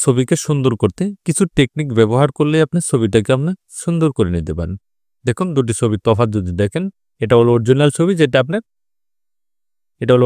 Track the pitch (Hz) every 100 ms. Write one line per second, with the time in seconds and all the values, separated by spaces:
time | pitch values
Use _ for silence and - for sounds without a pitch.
0 | - 123 127 170 - 143 127 110 104 -
1 | 190 196 - - 185 - 131 151 147 113
2 | 110 123 143 - 151 156 156 170 - 131
3 | 110 110 104 131 151 190 _ - - 170
4 | 156 - 92 87 80 80 82 98 _ _
5 | _ _ 123 117 185 143 120 113 117 110
6 | - 107 117 107 90 87 101 160 190 -
7 | _ _ 110 120 120 120 113 131 147 -
8 | 170 180 143 131 127 202 - _ _ _
9 | _ _ _ _ _ _ _ _ _ _
10 | 123 123